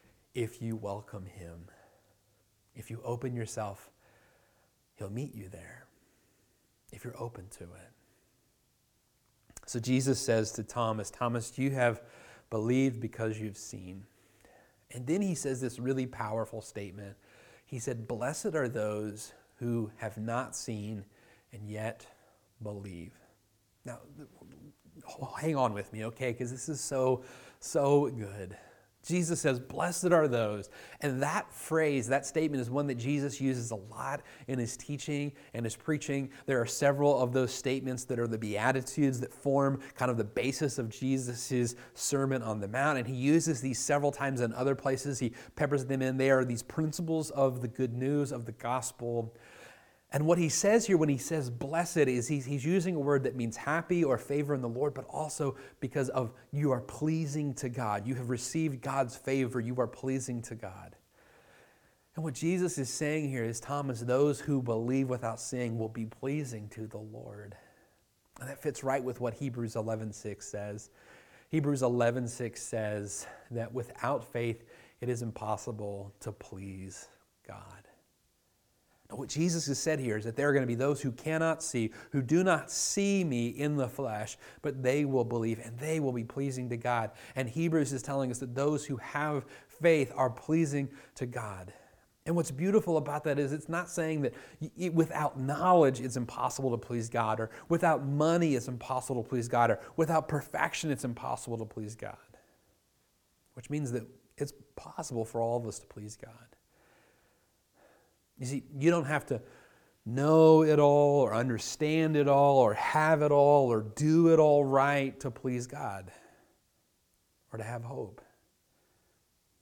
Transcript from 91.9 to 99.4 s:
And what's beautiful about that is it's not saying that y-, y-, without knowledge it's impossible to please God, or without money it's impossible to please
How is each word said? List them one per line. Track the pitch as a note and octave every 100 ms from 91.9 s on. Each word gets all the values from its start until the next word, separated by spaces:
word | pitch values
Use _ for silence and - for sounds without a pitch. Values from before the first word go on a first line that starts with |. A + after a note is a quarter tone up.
| _ _ _ -
And | E3+
what's | D#3+
beautiful | C3 F#3 G#3 - D#3
about | C3+ D3
that | D#3 C#3
is | C#3
it's | D3+ -
not | E3+ F3
saying | - D#3+ D#3
that | C#3+ - - -
y-, | D#3+ -
y-, | F3+
without | D#3+ D#3+ D3+ D3 C3+
knowledge | C3 D3 F3+ F3+ C#3+ B2+
it's | B2 B2
impossible | A#2 - B2+ - C3+
to | A#2
please | - A#2+ A2+
God, | A#2 A2 A2
or | A2 - -
without | E3 E3+ D3 C#3
money | C#3+ D#3 E3+ E3 B2+
it's | A#2+
impossible | B2 - C3 - B2
to | A2+
please | B2+